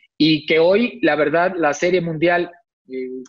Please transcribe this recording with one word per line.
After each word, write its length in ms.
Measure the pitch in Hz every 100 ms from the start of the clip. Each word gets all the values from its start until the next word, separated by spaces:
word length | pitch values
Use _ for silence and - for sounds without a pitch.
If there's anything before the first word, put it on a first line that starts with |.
| _ _
y 280 | 151 156 -
que 120 | 160
hoy, 400 | 165 202 240 -
la 120 | 160
verdad, 380 | 147 147 160 180 180
la 160 | 151
Serie 280 | 139 175 180
Mundial, 500 | 170 160 170 175 170 - _ _ _
eh, 340 | 127 127 131